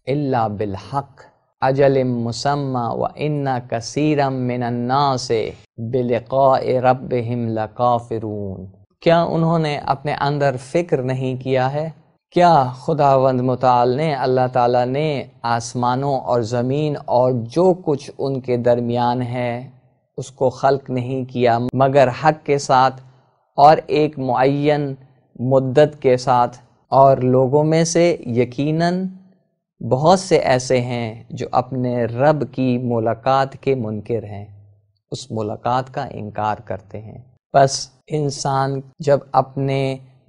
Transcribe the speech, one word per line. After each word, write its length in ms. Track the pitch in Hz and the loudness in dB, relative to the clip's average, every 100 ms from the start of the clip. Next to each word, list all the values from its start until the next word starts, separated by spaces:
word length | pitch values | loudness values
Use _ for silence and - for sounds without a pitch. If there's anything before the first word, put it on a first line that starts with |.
| - | -6
إِلَّا 400 | 143 139 123 110 | -4 -2 0 -2
بِالْحَقِّ 760 | 101 104 92 98 139 135 - - _ _ _ 131 | -2 -6 -8 -8 -8 -8 -14 -20 _ _ _ -2
أَجَلٍ 360 | 135 139 135 127 | 2 4 4 0
مُّسَمًّى 920 | 120 117 117 143 143 135 127 120 123 | -2 -4 -4 -4 -4 -4 -4 -4 -4
وَإِنَّ 500 | - - 147 147 139 127 123 | -6 -4 -4 -4 -4 -4 -6
كَثِيرًا 600 | 117 113 143 151 147 139 | -8 -6 -2 0 0 0
مِّنَ 360 | 131 123 123 120 | -2 -4 -4 -4
النَّاسِ 880 | 120 120 135 143 131 - 113 107 - _ - | -4 -2 0 0 -2 -2 -2 -4 -8 _ -14
بِلِقَاءِ 1000 | 113 127 123 117 117 135 139 131 117 127 | -4 -2 0 -2 -2 2 4 4 0 0
رَبِّهِمْ 720 | 127 131 - 127 117 123 117 | 2 0 -2 -4 -2 -4 -2
لَكَافِرُونَ۔ 1160 | 110 107 - 123 120 117 113 110 104 101 95 95 - _ _ | -4 -4 -2 0 0 -2 -8 -6 -8 -8 -10 -14 -20 _ _
کیا 220 | 170 170 | 0 2
انہوں 360 | 170 165 165 165 | 2 0 0 0
نے 180 | 156 147 | -2 -4
اپنے 360 | - 139 147 | -4 -4 -4
اندر 420 | - 143 147 143 127 | -2 -2 0 0 -2
فکر 420 | - 170 170 147 | -4 -4 -2 -2
نہیں 420 | 127 131 131 127 | -2 -4 -4 -6
کیا 300 | 131 127 131 | -2 0 0
ہے؟ 160 | 147 160 - _ _ _ | -2 -6 -10 _ _ _
کیا 320 | 175 175 156 127 127 | 2 6 6 2 -2
خداوند 680 | - 151 143 135 131 127 | -4 2 4 4 4 2
متعال 560 | 127 127 127 123 123 123 | 0 0 2 4 2 0
نے، 180 | 160 135 | -2 -2
اللہ 320 | 131 127 127 | 0 0 0
تعالیٰ 320 | 127 120 123 123 | 2 2 2 0
نے 380 | 135 156 139 - _ | -2 -2 -4 -8 _
آسمانوں 760 | 117 120 120 127 123 127 139 135 | -4 -4 -4 -2 -2 0 -2 -4
اور 220 | - 123 | -2 -2
زمین 540 | 110 123 127 143 151 139 - | -2 -2 -2 -2 -2 -4 -2
اور 260 | 120 127 | 0 2
جو 420 | 127 113 165 185 | 0 -2 2 2
کچھ 380 | 180 170 135 - - | 2 -2 -4 -6 -8
ان 240 | 139 135 | -6 -4
کے 160 | 123 120 | -2 0
درمیان 640 | 120 120 120 120 120 123 | 2 2 0 -2 0 -2
ہے 480 | 120 123 123 120 127 - _ _ _ - | -4 -4 -4 -6 -10 -20 _ _ _ -16
اس 140 | 131 | -14
کو 180 | - 131 | -2 -2
خلق 400 | - 139 139 - | 0 0 0 -2
نہیں 360 | 127 120 135 127 | -6 -4 -6 -6
کیا 320 | 131 120 117 123 | 0 2 2 0
مگر 340 | 127 135 139 127 123 | 2 4 4 4 4
حق 220 | 156 156 - | 0 0 0
کے 120 | 143 | -2
ساتھ؟ 440 | 139 131 131 131 - _ _ _ _ - | 2 4 4 0 -12 _ _ _ _ 6
اور 200 | 143 160 - | 6 6 2
ایک 320 | 147 151 147 | 0 0 -2
معین 760 | 131 120 135 143 147 147 143 135 - _ _ - 127 | -2 2 2 2 2 0 -2 -8 -16 _ _ -8 0
مدت 520 | 135 131 123 123 - | 2 2 4 4 2
کے 160 | 135 127 | 2 2
ساتھ۔ 400 | 135 123 120 - _ _ _ | 2 2 0 -4 _ _ _
اور 260 | 127 139 131 | 6 6 6
لوگوں 460 | 127 127 131 147 | 4 2 2 2
میں 200 | 156 160 | 2 2
سے 200 | 165 170 175 - - 117 | 2 2 2 2 -2 -2
یقیناً 680 | 123 131 147 156 170 180 190 - - _ _ _ _ _ | -2 -2 -2 0 0 -2 -6 -10 -20 _ _ _ _ _
بہت 380 | 113 127 156 190 | -4 2 4 4
سے 180 | - 156 | 4 2
ایسے 420 | - 127 127 127 | 4 0 2 0
ہیں 420 | 123 120 113 113 - | 0 -4 -6 -10 -14
جو 180 | 120 - | -10 -2
اپنے 520 | 131 127 131 123 123 113 | -2 -2 -4 -4 -2 -2
رب 380 | 117 143 151 127 | 0 2 2 -2
کی 240 | - 131 123 | -2 -2 -2
ملاقات 720 | 127 117 113 110 135 135 135 | -2 -2 -2 -2 0 0 0
کے 220 | - 135 131 | -4 -4 -2
منکر 480 | 107 107 95 117 | -4 -8 -6 -8
ہیں، 220 | 107 101 101 - - _ _ _ _ | -8 -14 -16 -20 -20 _ _ _ _
اس 140 | 127 - | -14 -10
ملاقات 640 | 113 107 110 123 127 127 | -6 -6 -6 -4 -4 -4
کا 120 | 147 127 | -10 -10
انکار 460 | 110 104 104 107 104 - | -10 -12 -6 -6 -6 -8
کرتے 360 | 98 - 104 | -12 -12 -18
ہیں۔ 160 | 110 - - _ _ | -16 -20 -20 _ _
پس 360 | 143 139 - - _ - | 2 2 0 -12 _ -8
انسان 720 | 151 143 139 143 135 135 135 135 - | -4 -4 -4 -2 -2 -2 -4 -10 -6
جب 200 | 143 139 - | 0 0 2
اپنے 680 | 135 131 139 135 135 135 131 - _ | -2 0 -2 -2 -2 -2 -4 -12 _